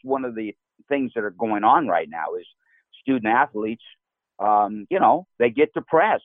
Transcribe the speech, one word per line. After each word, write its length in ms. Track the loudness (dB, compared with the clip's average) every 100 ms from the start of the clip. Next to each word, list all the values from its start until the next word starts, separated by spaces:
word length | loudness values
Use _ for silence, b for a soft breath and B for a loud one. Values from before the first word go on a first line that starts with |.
one 220 | -6 -4
of 100 | -4
the 220 | -8 -10 -12 _ _ _
things 240 | -4 -2
that 80 | -4
are 80 | -8
going 320 | -6 -4 0
on 220 | 4 4 2
right 220 | -2 -4
now 260 | -8 -10 -10
is 60 | -12 _ _ _ _ _
student 240 | -4 -2 0
athletes, 560 | 0 0 -4 -6 -8 -14 _ _ _ _ -4
um, 480 | 2 2 2 -4 -6
you 100 | 2
know, 280 | 2 2 -2 -2
they 120 | 0
get 240 | 2 0
depressed, 500 | -2 0 0 2 -2